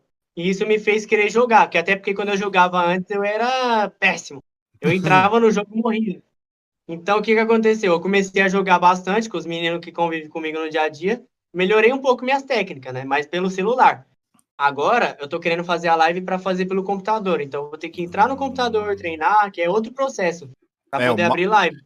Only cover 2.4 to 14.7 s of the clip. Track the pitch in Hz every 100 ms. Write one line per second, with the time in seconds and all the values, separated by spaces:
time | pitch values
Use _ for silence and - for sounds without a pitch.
2.4 | 196 185 180 180 175 185 180 202 202 214
3.4 | 240 262 247 226 196 - 190 165 - 139
4.4 | - _ _ _ 180 190 190 185 196 226
5.4 | 226 202 202 220 226 220 214 170 _ _
6.4 | _ _ _ _ - 165 170 208 214 220
7.4 | 226 226 220 220 202 170 185 196 190 202
8.4 | 196 196 190 185 180 185 180 214 220 170
9.4 | 165 170 170 170 175 175 170 160 151 165
10.4 | 156 156 160 156 156 147 180 240 - _
11.4 | _ 170 185 214 220 269 269 247 254 277
12.4 | 269 233 190 139 127 127 135 139 147 175
13.4 | 185 185 196 254 185 127 - _ _ _
14.4 | _ - 143